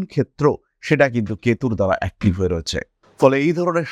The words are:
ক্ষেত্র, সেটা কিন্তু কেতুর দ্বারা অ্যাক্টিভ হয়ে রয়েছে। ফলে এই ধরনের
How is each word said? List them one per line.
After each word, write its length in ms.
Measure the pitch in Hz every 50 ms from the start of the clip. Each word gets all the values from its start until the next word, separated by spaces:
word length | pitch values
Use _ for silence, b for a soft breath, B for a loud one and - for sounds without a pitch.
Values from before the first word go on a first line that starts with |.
| 190 - -
ক্ষেত্র, 320 | 151 131 - _ - 147 147 101 - _ _ _ _
সেটা 260 | - - 156 135 139 135 117
কিন্তু 200 | 120 107 95 110 - -
কেতুর 280 | 120 117 - - 127 110 85
দ্বারা 180 | 98 95 92 -
অ্যাক্টিভ 320 | - 95 - - - 104 87 95
হয়ে 140 | 95 87 87
রয়েছে। 240 | 82 80 - - 71 - _ _ _ _ _ _ -
ফলে 160 | 151 135 135 139 143
এই 60 | 165 165
ধরনের 340 | 170 175 180 165 170 160 -